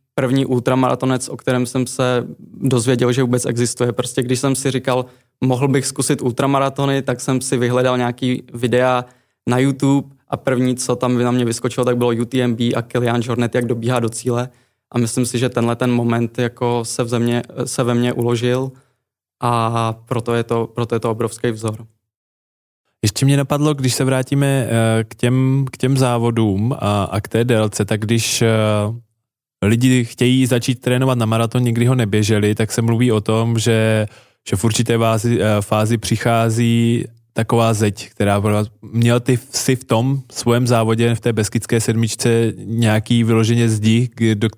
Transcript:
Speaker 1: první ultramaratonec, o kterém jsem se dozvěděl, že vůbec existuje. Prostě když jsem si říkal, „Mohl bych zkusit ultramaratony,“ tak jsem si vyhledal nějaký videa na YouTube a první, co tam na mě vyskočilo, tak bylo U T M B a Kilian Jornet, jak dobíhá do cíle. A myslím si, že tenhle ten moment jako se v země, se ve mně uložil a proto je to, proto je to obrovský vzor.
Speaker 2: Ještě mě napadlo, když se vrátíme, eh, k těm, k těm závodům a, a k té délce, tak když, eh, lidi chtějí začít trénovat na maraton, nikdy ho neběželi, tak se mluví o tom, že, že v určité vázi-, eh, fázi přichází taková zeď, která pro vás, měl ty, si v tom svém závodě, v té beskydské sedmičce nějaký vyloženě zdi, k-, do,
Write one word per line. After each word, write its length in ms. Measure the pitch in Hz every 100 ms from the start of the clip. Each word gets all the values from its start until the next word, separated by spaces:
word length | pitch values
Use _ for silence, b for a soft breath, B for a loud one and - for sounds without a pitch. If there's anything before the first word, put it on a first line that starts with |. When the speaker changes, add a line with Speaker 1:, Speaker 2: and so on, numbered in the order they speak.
| _
Speaker 1:
první 320 | - 127 135 131
ultramaratonec, 840 | 123 131 131 127 127 131 127 -
o 80 | -
kterém 300 | - 123 123
jsem 200 | 131 123
se 400 | - 127 123 - - - -
dozvěděl, 520 | 135 127 117 120 123
že 100 | 123
vůbec 240 | 123 123 135
existuje. 460 | 117 120 - 123
Prostě 300 | 123 123 -
když 160 | 123 127
jsem 160 | 139
si 160 | 131 135
říkal, 340 | 127 131 127 123 B B _
„Mohl 280 | 131 127 139
bych 180 | 135 135
zkusit 360 | - - 143
ultramaratony,“ 800 | 127 120 139 139 139 135 139 139
tak 180 | 135 123
jsem 200 | - 127
si 160 | - 131
vyhledal 420 | 120 123 127 123
nějaký 440 | 123 123 127 127 -
videa 500 | 117 120 123 127 127 123 b b b -
na 100 | 123
YouTube 500 | 135 131 139 139 - - _
a 80 | 139
první, 400 | 139 127 127 123
co 200 | - 123
tam 220 | 123 123
na 120 | 123
mě 140 | 123
vyskočilo, 400 | 117 117 120 131
tak 120 | 123 123
bylo 140 | 123
U 140 | 117
T 180 | 117 131
M 120 | 123
B 200 | 113 120
a 80 | 120
Kilian 380 | 113 123 120 120
Jornet, 300 | 113 117 117
jak 120 | 127 120
dobíhá 340 | 117 117 123
do 80 | 113
cíle. 400 | 120 123 120 127 b b b _
A 80 | 120
myslím 280 | 113 131 120
si, 120 | 117
že 100 | 123
tenhle 280 | 120 117 117
ten 160 | 127
moment 460 | 120 117 117 117 -
jako 460 | 120 - 120 120
se 200 | 113 -
v 40 | 120
země, 340 | 117 120 120 - -
se 200 | 131 -
ve 100 | 123
mně 180 | 120 123
uložil 600 | 123 120 117 123 127 135 131 b b _ _ _ _
a 480 | 123 117 113 117 113 110 -
proto 280 | 117 117
je 80 | 117
to, 240 | 113 117 113
proto 280 | - 113
je 60 | 117
to 100 | 117
obrovský 400 | 110 110 - 123
vzor. 360 | 110 110 107 113 _ _ _ _ _ _ _ _ _ _ _
Speaker 2:
Ještě 240 | - - 139
mě 100 | 139
napadlo, 380 | 135 147 151
když 200 | 143 131
se 100 | -
vrátíme, 420 | 131 131 127 139 139
eh, 580 | 135 110 113 113 113
k 100 | 113
těm, 520 | - 120 131 131 135 131
k 40 | -
těm 220 | 127 135
závodům 760 | 131 120 117 113 107 98 117 -
a, 260 | 104 104
a 160 | 95 98
k 80 | -
té 160 | 113
délce, 400 | 120 113 107 -
tak 160 | 98 107
když, 420 | 107 117 - -
eh, 60 | 113 110 107 107 104 117 - _ _ _ _ _
lidi 400 | 101 117 127 127
chtějí 420 | 117 - 123 131 123
začít 340 | 123 135 123
trénovat 380 | 127 123 131 123
na 80 | 110
maraton, 360 | 113 117 127
nikdy 240 | 123 117 117
ho 80 |
neběželi, 600 | 131 107 107 104 104 104
tak 180 | 107 110
se 100 | -
mluví 300 | 117 117 123
o 80 | 107
tom, 380 | 104 110 113 113
že, 480 | 117 113 110 110 107 B B B -
že 80 | 98
v 80 |
určité 320 | 117 107 113 117
vázi-, 400 | 113 113 117 110
eh, 220 | 107 104
fázi 360 | - 107 107 117
přichází 1080 | - 113 120 113 113 110 117 117 117 117 120 - _
taková 420 | - 113 117 113
zeď, 360 | 107 107 - -
která 300 | - 101 101
pro 120 | 107
vás, 160 | 104 107 -
měl 380 | - 113 117 120
ty, 180 | 123 120 -
si 260 | - - 127
v 80 |
tom 380 | - 113 131 139 -
svém 340 | - 120 120 123
závodě, 480 | 120 113 113 117
v 60 | 113
té 120 | 120
beskydské 480 | 110 104 113 - 117
sedmičce 720 | 117 113 113 - 120 117 113 90
nějaký 680 | 98 113 110 110 - 120
vyloženě 440 | 113 113 110 120 117
zdi, 400 | 107 110 117 123
k-, 260 | - 113
do, 140 | 104 110